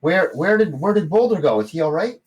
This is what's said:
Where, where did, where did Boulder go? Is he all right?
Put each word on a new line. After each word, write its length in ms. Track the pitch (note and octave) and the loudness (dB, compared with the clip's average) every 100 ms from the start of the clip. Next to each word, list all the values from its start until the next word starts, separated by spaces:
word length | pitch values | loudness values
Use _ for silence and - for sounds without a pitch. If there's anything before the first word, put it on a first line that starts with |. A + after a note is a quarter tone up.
Where, 300 | D3 F#3 F3 | 0 0 0
where 220 | A#2+ E3+ G#3+ | -2 0 2
did, 220 | G#3+ C3 | 2 0
where 160 | F3+ | 0
did 160 | G#3+ D#3+ | 0 2
Boulder 300 | G3+ A#3+ G#3 | 2 2 2
go? 200 | C#3+ A2 | 0 0
Is 100 | G#2+ | -2
he 100 | D#3+ | -2
all 120 | D#3 | -2
right? 280 | D3+ G#3+ A#3+ | 0 -4 -6